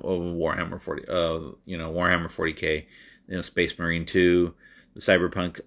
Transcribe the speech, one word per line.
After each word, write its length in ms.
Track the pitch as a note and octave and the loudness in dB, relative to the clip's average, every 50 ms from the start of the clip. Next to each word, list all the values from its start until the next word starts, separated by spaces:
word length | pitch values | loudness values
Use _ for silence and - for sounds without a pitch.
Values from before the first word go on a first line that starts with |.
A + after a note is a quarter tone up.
| - | -4
of 160 | - F#2 F2+ F2 F2 E2+ | -2 -2 -2 -2 -2 -2
Warhammer 460 | E2+ D#2+ D#2+ E2 F2 F2 E2+ E2+ - | -2 0 0 0 -2 -4 -6 -8 -8
forty, 260 | - - - D2 - | -8 -8 -8 -8 -6
uh, 460 | - F#2 F2+ E2+ E2 E2 E2 E2 C#2 - - _ | -4 -2 0 0 0 -2 -4 -6 -10 -14 -16 _
you 100 | - F2+ | -10 -8
know, 160 | E2+ D#2+ D#2+ D#2+ | -8 -6 -4 -2
Warhammer 380 | F2 F2 F2+ F2+ F2 E2+ E2 | 0 2 2 2 2 0 -2
forty 240 | - - E2+ E2 D#2 | -6 -4 -4 -4 -4
K, 320 | - - D#2+ D#2 D2+ D2+ - - - - - - _ _ - | -2 -2 -2 -2 -2 -4 -8 -18 -20 -20 -20 -20 _ _ -8
you 80 | - | -8
know, 60 | F2+ E2+ | -8 -8
Space 360 | - - F2+ F2 E2 - - | -4 -2 0 0 0 -2 -2
Marine 260 | E2+ E2+ E2+ E2+ E2 | -2 -2 -2 -2 -2
two, 500 | E2 - F#2+ F2+ F2 F2 F2 F2 E2+ - _ _ - _ - _ _ - | 0 4 4 6 6 6 6 4 2 -2 _ _ -20 _ -20 _ _ -18
the 60 | - | -4
Cyberpunk, 600 | - - G2 F2 F2+ F2 - G2 F#2 F2 E2 - - | 2 4 4 4 4 2 0 -2 -4 -4 -6 -8 -12